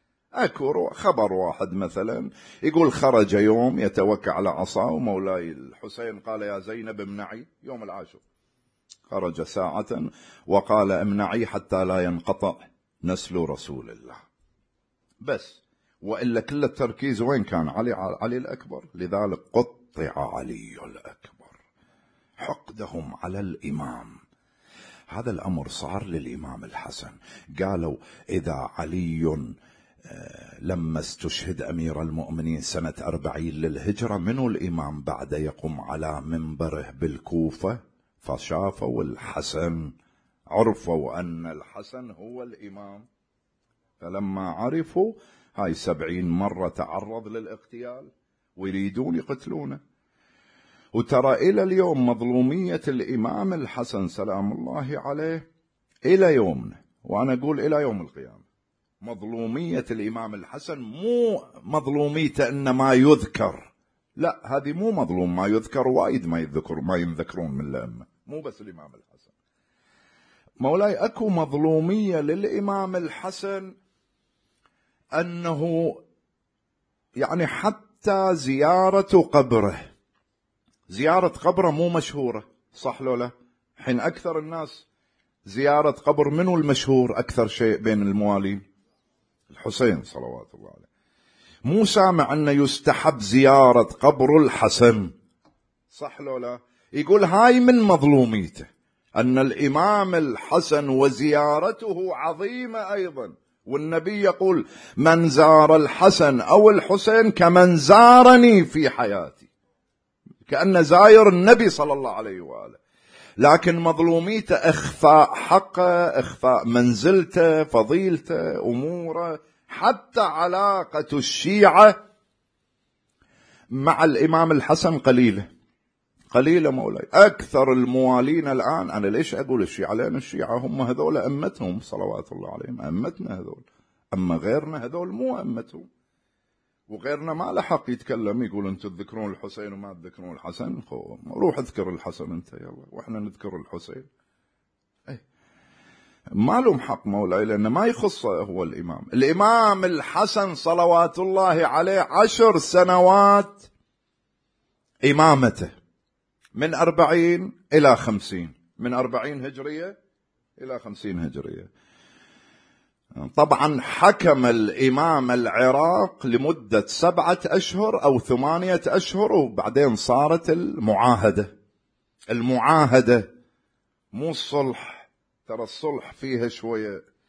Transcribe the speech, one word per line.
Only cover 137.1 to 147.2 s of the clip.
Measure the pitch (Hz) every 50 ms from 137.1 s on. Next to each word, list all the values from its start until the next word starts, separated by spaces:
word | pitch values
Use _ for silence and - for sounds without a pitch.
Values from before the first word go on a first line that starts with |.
| 147 147 156 160 156
ما | 165 170 87 90
له | - -
حق | - 170 147 - -
يتكلم، | 123 123 - - 131 117 110 104 104 123 127
يقول: | 98 95 104 101 95
"أنتم | 95 92 - 104 90
تذكرون | 85 101 - - 113 107 101
الحسين | 92 - - 101 - 113 104 104 98
وما | 98 101 101 95
تذكرون | 87 82 90 - - 90 90 85
الحسن". | - - 87 - - - 175 - -
خو، | - _ - 62 - - 55 - -
روح | - - - - 175 - -
اذكر | 127 - - - 95 92
الحسن | 90 80 - 90 82 - 80 78 87
أنت، | 82 85 _ -
يلا، | - 85 87 - - 135 _
وإحنا | - - - - 113 107
نذكر | 104 104 98 _ - 101 92
الحسين. | 85 - - - 87 - - - - 131 _ _ _ _ _ _ _ _ _ _ _ _ _ _ _ _ _ _ _ _ -
إيه. | 135 117 _ _ _ _ _ _ _ _ _ _ _ _ _ _ _ _ _ _ _ _ _ - -
ما | - 113 131 202 240
لهم | 262 240 170 127
حق | - - 101 - -
مولاي، | 107 98 104